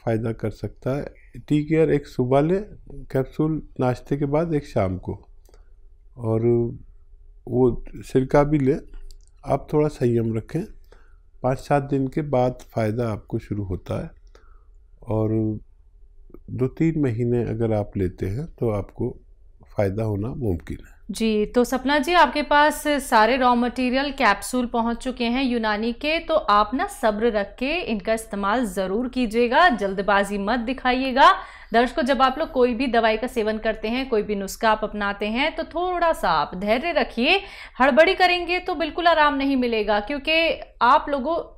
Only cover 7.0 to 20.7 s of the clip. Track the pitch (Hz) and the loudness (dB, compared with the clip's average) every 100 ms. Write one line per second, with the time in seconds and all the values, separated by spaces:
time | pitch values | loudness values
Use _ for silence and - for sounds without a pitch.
7 | - - - - - 120 127 113 - - | -20 -20 -20 -18 -4 2 2 2 -6 -14
8 | - 135 131 147 143 151 131 160 - - | -2 0 2 2 4 2 2 0 -4 -16
9 | - - - - - 139 - 151 151 - | -16 -18 -20 -12 -4 -4 0 0 0 0
10 | 123 117 113 110 - 156 214 - - - | 0 2 0 -4 -4 -6 -8 -14 -20 -20
11 | - - _ - 127 135 - 143 135 139 | -20 -20 _ -6 -4 -2 0 0 0 -2
12 | 131 156 147 127 127 123 - - 110 113 | -2 -4 -2 2 0 -2 -8 -2 -2 0
13 | 113 110 - 113 - 104 95 92 - - | -2 -4 -6 -8 -6 -6 -6 -6 -6 -8
14 | 165 - - - - - - - _ - | -8 -14 -20 -20 -20 -20 -20 -20 _ -16
15 | - 110 107 110 110 107 - - - - | -4 -2 0 0 0 -4 -10 -20 -20 -20
16 | - - - - - 107 131 - 160 156 | -20 -20 -20 -20 -10 -4 -2 0 0 2
17 | 135 113 120 120 104 110 113 107 101 101 | 0 0 0 0 0 -2 0 0 -2 -2
18 | 92 - 95 110 165 - 120 104 92 - | -4 -2 -6 -4 -8 -4 -2 -2 -4 -6
19 | 113 - - - - - - - 101 98 | -6 -8 -18 -20 -20 -20 -10 -2 -2 0
20 | 110 101 110 147 113 82 - | -2 -2 -4 -4 -2 -2 -6